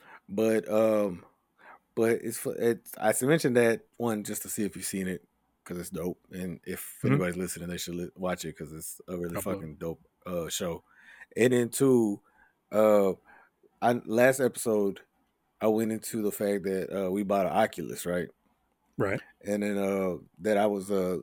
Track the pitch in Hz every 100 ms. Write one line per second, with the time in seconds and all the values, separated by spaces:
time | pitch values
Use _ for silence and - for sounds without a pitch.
0 | - - - 98 110 110 - 107 110 107
1 | 104 87 - _ _ _ - - _ -
2 | 117 117 113 117 135 - 117 113 - -
3 | 110 107 127 160 147 120 117 110 - -
4 | 117 107 101 107 - - 101 - - 98
5 | 92 90 _ _ _ _ - 90 85 -
6 | 87 - _ 92 92 80 - 90 - -
7 | 120 135 90 87 90 - 87 87 - 87
8 | 87 - 90 90 82 76 76 78 - -
9 | - 90 87 85 101 95 80 76 82 80
10 | _ _ - 87 80 - 95 165 _ _
11 | - - - - 123 123 117 - 135 123
12 | 110 101 _ _ _ _ - 104 107 104
13 | 98 90 _ - _ _ _ - 117 123
14 | - 110 127 131 123 - 120 107 101 92
15 | - _ _ _ _ - 110 110 110 110
16 | - 117 104 - 101 101 95 95 - 95
17 | 95 98 98 101 90 85 110 - 67 67
18 | 87 87 82 - _ _ _ _ _ -
19 | 101 104 - _ 101 104 101 101 98 98
20 | 95 82 - - 98 101 107 101 95 98
21 | 92 90